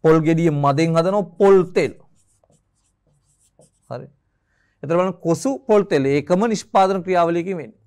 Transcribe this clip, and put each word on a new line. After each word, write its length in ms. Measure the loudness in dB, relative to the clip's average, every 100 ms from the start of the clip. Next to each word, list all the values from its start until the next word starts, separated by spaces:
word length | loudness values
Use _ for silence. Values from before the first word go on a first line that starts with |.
පොල් 140 | 2 2
ගෙඩියේ 300 | 2 0 0
මදෙන් 440 | 0 0 0 0 0
හදනවා 340 | 0 -2 -6 0
පොල් 200 | 4 4 2
තෙල්. 200 | -2 -4 -6 _ _ _ _ _ _ _ _ _ _ _ _ _ _ _ _ _ _ _
හරි. 180 | -18 -18 _ _ _ _ _ _ _
එතකොට 140 | -4 -2
බලන්න 160 | -2 -4
කොසු 300 | -4 -2 -2 -6
පොල් 240 | 0 0
තෙල් 200 | 2 0 0
ඒකම 360 | -2 0 -2 0
නිෂ්පාදන 560 | -4 -2 0 0 0
ක්‍රියාවලියකින් 540 | -2 0 0 -2 -6 -10
වෙන්නේ. 220 | -12 _